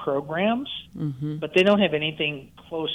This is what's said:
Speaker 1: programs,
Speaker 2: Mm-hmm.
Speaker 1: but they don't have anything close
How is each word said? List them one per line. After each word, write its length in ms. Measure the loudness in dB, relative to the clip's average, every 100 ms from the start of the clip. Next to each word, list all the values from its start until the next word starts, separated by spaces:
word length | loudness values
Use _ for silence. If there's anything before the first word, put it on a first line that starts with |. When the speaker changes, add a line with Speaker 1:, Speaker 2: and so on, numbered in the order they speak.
Speaker 1:
programs, 640 | -2 -2 -2 0 0 0 -4 -10 -12 -6
Speaker 2:
Mm-hmm. 420 | -6 -4 -6 -4
Speaker 1:
but 140 | 0
they 80 | 4
don't 180 | 6 6
have 140 | 4
anything 580 | 2 -2 -2 -4 -4 -12 -20 -10
close 260 | -6 -4